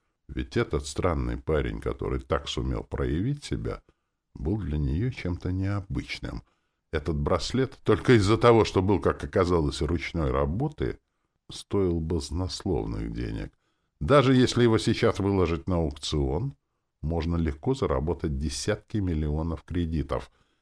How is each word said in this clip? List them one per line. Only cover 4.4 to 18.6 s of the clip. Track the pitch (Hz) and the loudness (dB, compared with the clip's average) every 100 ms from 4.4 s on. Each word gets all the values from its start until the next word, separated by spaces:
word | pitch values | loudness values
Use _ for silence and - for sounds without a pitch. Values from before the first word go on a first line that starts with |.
| 64 107 | -4 -2
для | 80 76 | -2 -2
неё | 69 78 127 | 0 0 -2
чем-то | - 90 87 87 | -4 -6 -4 -4
необычным. | 92 95 101 95 - - - - - - _ _ _ _ | -2 -2 -4 -4 -8 -6 -10 -8 -10 -14 _ _ _ _
Этот | 80 80 73 | -6 -2 -2
браслет, | 71 90 - 120 127 - | 0 0 0 -2 -2 -4
только | - 107 - | 0 0 6
из-за | 120 95 110 | 6 6 4
того, | 120 117 | 6 6
что | 95 98 | 6 4
был, | 95 92 | 2 2
как | 85 - | 2 0
оказалось, | 73 101 90 87 73 - | -2 2 4 4 2 0
ручной | 76 85 - 85 71 | -2 -2 -2 -2 0
работы, | 65 73 90 151 - 58 - _ _ _ _ _ | 0 0 0 -4 -2 -4 -4 _ _ _ _ _
стоил | - - 101 92 85 | -18 -4 0 2 2
баснословных | 80 85 71 87 92 - 98 69 55 55 57 | 0 -2 -2 -4 -4 -4 -2 -2 -2 -4 -6
денег. | 55 58 107 50 _ _ _ _ - | -4 -6 -6 -8 _ _ _ _ -6
Даже | 76 143 127 127 | 4 6 6 6
если | 120 117 | 6 6
его | 120 110 | 6 4
сейчас | 120 101 117 - | 2 2 2 2
выложить | 98 98 85 82 - | 2 2 2 0 0
на | 87 | 0
аукцион, | 76 71 - 78 67 76 139 - _ _ _ _ | 0 -4 -4 -2 0 -2 -4 -10 _ _ _ _
можно | 73 82 82 85 | -4 -2 0 0
легко | 82 73 - | 0 -2 -4
заработать | 135 85 67 76 85 82 69 | -2 0 0 0 -2 -2 -2
десятки | 76 - | -4 -4